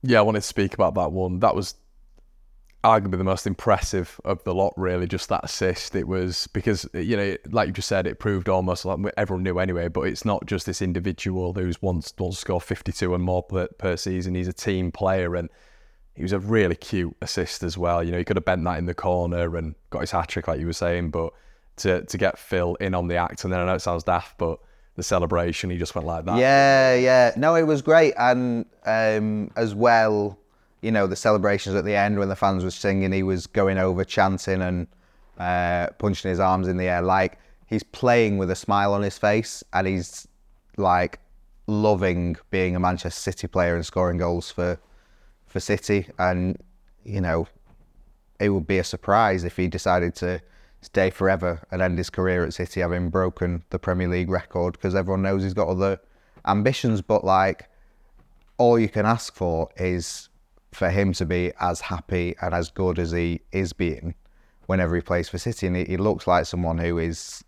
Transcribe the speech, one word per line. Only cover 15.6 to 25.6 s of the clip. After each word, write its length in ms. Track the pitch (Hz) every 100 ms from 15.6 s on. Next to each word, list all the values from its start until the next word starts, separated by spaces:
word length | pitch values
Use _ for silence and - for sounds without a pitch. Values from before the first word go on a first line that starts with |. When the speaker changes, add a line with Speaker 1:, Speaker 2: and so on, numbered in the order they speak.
| _ _ - _ _ -
Speaker 1:
it 80 |
was 100 | 85
a 60 | 98
really 360 | 98 113 92 82
cute 400 | - 98 85 -
assist 420 | 85 - 87 -
as 140 | 87 82
well. 260 | 87 87
You 80 | 85
know, 60 | 87
he 60 |
could 140 | 85 95
have 80 | 85
bent 180 | 90
that 160 | 85 82
in 60 | 87
the 100 | 87
corner 640 | 98 90 87 87 85 85
and 180 | 80 78 _
got 100 | -
his 100 | 80
hat-trick, 360 | 90 82 - 80
like 120 | 78
you 60 | 82
were 80 |
saying, 380 | 80 87 87 85
but 220 | 82 82 - - _ _ -
to, 260 | 98 90
to 140 | - 92
get 220 | 95 -
Phil 360 | - 95 87 85
in 200 | 98 92
on 120 | 87
the 80 | 85
act, 260 | 87 -
and 100 | 95
then 60 | 92
I 60 | 87
know 100 | 92
it 60 |
sounds 220 | - 87
daft, 360 | 80 87 - -
but 200 | 85 80 - _ _ -
the 80 |
celebration, 680 | 85 95 85 87 87 82